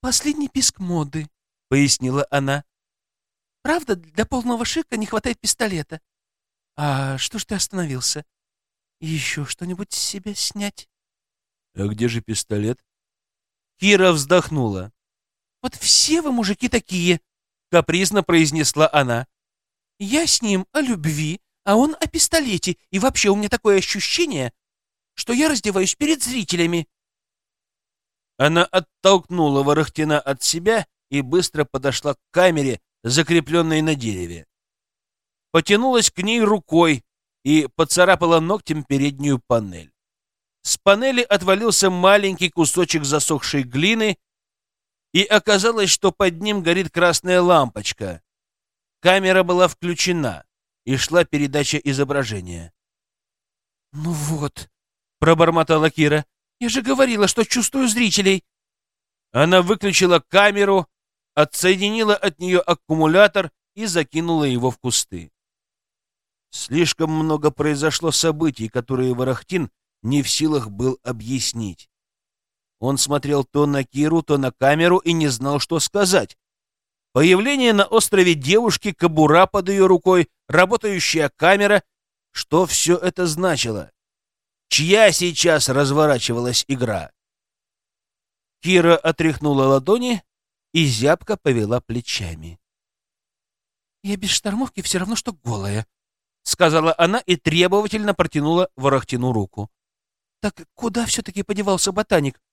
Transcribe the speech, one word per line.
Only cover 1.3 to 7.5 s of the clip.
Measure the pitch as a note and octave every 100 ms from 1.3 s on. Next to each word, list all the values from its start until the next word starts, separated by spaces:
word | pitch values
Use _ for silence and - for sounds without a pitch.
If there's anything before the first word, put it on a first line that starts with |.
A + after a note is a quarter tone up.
| _ _ _ _
пояснила | C3+ C#3+ - B2+ C3+ C#3
она. | C#3+ C#3 C#3 C#3+ _ _ _ _ _ _ _ _ _
«Правда, | B3+ E4 D#4 F#3+
для | E3 F3
полного | A3+ C4 A#3+ A#3+
шика | A#3 - D#4+ A3+
не | G#3+
хватает | A3 B3 A#3
пистолета. | - - A3 F3+ D3 D#3+ _ _ _ _ _ _ _ -
А | D3 C3+ C3+ C3+
что | - A3
ж |
ты | -